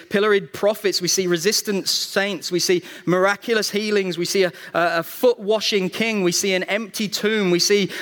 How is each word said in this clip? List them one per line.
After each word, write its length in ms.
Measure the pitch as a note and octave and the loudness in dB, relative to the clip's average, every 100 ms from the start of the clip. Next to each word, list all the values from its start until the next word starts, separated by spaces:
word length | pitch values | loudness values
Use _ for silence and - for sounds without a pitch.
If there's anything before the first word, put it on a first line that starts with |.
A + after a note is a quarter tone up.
| - | -4
pilloried 420 | G3 G#3+ G3+ E3 | 0 4 2 0
prophets. 500 | - G3+ G#3+ G3+ E3+ | 0 0 2 -2 -2
We 60 | F3 | 0
see 180 | F#3+ F3+ | 0 0
resistant 600 | F3 F3+ G#3+ - G3 D3+ | 2 2 0 -2 -2 -2
saints. 640 | - - G3+ G3+ F#3 - | -4 -2 -2 -2 -4 -4
We 80 | F3 | -2
see 240 | - F#3 - - - | 2 0 0 -8 0
miraculous 640 | F#3 F#3+ G3+ - A3 G3 | 2 2 0 -2 -2 0
healings. 480 | G#3 G#3+ G#3 F#3 E3 | -2 0 0 0 -4
We 80 | F3 | -2
see 180 | G3 | 2
a, 80 | F3+ - - | 0 -2 -4
a, 260 | E3+ E3+ E3 | 0 0 0
a 40 | |
foot-washing 840 | E3 - B3+ - G3 G#3+ - G#3 F#3 | -4 0 0 2 0 0 2 0 -2
king. 280 | - A3+ G#3+ | -2 -2 0
We 140 | F3+ | 0
see 240 | F3+ G3 F#3 | 2 0 0
an 80 | |
empty 440 | F#3 G3 G#3+ - G#3 | 0 -4 -4 -6 -4
tomb. 440 | - G#3+ A3 F#3 | -2 0 2 2
We 80 | F3 | 2
see 320 | - G#3 F#3+ - | 4 2 2 -4